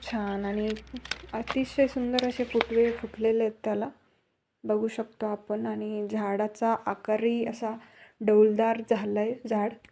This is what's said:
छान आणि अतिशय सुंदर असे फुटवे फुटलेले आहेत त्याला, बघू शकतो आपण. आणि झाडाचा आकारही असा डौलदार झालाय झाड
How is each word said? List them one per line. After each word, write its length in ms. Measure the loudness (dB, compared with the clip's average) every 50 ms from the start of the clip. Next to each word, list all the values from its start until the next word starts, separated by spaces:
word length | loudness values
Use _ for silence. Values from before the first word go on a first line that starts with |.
| -12 -8
छान 340 | -6 -4 -4 -4 -4 -4 -4
आणि 240 | -4 -4 -2 -2 -4 -4 -6 -10 -14 -16 -16 -12 -12 -12 -12 -12 -10 -8
अतिशय 540 | -8 -6 -4 -2 -2 -2 0 2 2 2 2
सुंदर 400 | 2 0 -2 0 0 0 0 0
असे 160 | -2 -2 -4
फुटवे 480 | 0 0 0 0 2 4 4 4 4
फुटलेले 520 | 2 -2 -8 -10 -6 -2 2 2 4 4 2
आहेत 120 | 0 -2 -4 -4
त्याला, 260 | -4 -2 -2 -2 -6 -8 _ _ _ _ _ _ _ _ _ _ _ _ _ -4
बघू 240 | -2 0 0 0 -2
शकतो 380 | -2 -6 -8 -8 -8 _ -6
आपण. 400 | -4 -4 -6 -6 -6 -4 -4 -4
आणि 420 | -4 -4 -4 -4 -4 -4 -4 -4 -4
झाडाचा 640 | -2 -2 -2 0 0 0 0 -2 -2 -2 0 0 0 0 -2
आकारही 600 | -4 -6 -4 -2 -2 0 2 2 2 2 2 0
असा 320 | -2 -4 -4 -6 -6 -6 -8 -12 -18 -20 -20 -20 -20 _ _
डौलदार 600 | 2 6 8 8 8 8 8 4 4 2 2 0 0 0
झालाय 440 | 0 0 0 -2 0 0 0 -2 -2 -6 -4 -2
झाड 240 | 0 0 0 0 -2 -6 -14 -20